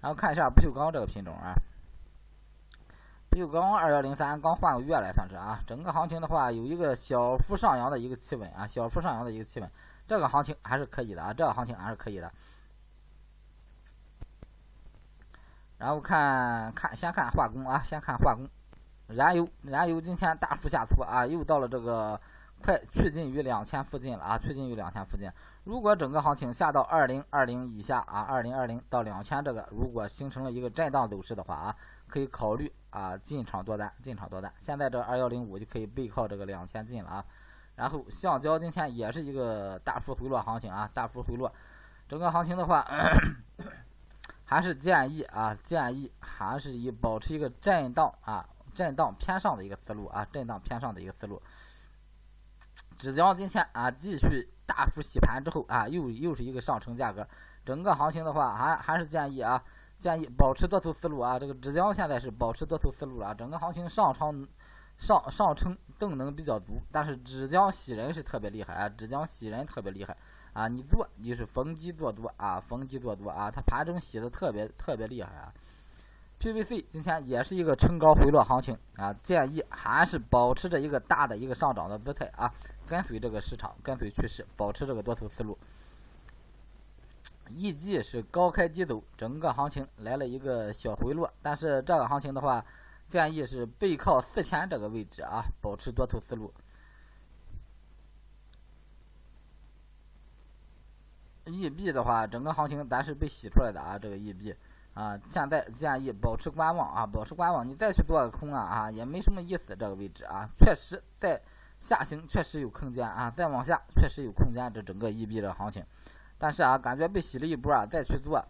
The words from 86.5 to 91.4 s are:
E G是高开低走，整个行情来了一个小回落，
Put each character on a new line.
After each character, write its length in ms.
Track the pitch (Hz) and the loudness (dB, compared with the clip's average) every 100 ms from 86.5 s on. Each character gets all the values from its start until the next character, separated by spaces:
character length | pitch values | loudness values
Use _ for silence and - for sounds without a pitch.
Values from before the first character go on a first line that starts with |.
| - - - - - - - - - - | -20 -20 -20 -20 -20 -20 -18 -18 -18 -18
E 240 | 131 202 | -6 -6
G 280 | 147 175 185 | -6 -2 -2
是 200 | 107 127 | -2 -6
高 260 | 104 175 180 | -4 2 2
开 180 | 165 170 | 4 0
低 180 | 160 175 | 0 -2
走， 180 | 110 - - | -2 -6 -10
整 220 | 113 147 | -8 -2
个 120 | 160 | -2
行 180 | 120 143 | 0 -2
情 180 | 143 135 - | -4 -10 -10
来 200 | 110 131 | -4 -2
了 80 | 135 | -2
一 140 | 127 | -6
个 320 | 135 123 107 | -4 -2 -4
小 220 | 107 120 104 | -6 -6 -2
回 180 | 120 | -2
落， 180 | 151 165 - | 0 -4 -4